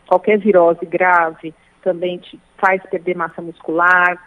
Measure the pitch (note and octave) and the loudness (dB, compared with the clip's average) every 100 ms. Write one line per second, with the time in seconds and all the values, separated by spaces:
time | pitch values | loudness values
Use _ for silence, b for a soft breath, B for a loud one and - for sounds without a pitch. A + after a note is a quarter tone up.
0 | _ F3+ G#3+ G#3+ G3+ F3+ E3+ E3 F3 E3+ | _ -2 2 0 4 4 4 0 -4 -2
1 | F#3 F3 E3 D#3+ D#3+ - b _ F#3+ F3 | 2 2 0 -6 -16 -18 b _ -6 -4
2 | F3+ F3+ - - _ - F#3+ F#3+ - F3+ | -6 -8 -14 -20 _ -4 -2 -2 -4 -8
3 | F3 F3+ E3 - E3+ D#3+ - E3 F3 F3+ | -6 -6 -8 -10 -16 -14 -6 0 2 2
4 | F3+ F3 | 2 -2